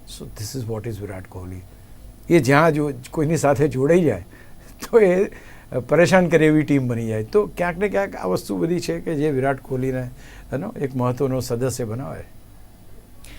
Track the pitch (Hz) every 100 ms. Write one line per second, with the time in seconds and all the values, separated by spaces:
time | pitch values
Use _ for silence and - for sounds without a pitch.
0 | - - 147 - 107 135 110 110 113 98
1 | 101 95 95 92 90 92 - - - -
2 | - - - 170 127 139 165 151 147 127
3 | - 165 156 160 143 147 151 127 143 175
4 | 156 95 - - - - - - - 240
5 | 196 180 202 - - - - 127 - 151
6 | 170 185 175 160 156 156 147 143 123 117
7 | 113 110 107 - 202 - 175 170 202 190
8 | 196 - 185 180 - 190 165 175 175 165
9 | - 151 156 131 135 135 - 131 131 127
10 | 127 - - - - 131 147 - 135 131
11 | 123 127 139 131 - 117 127 110 120 120
12 | 135 85 - - - - - - - -
13 | - - -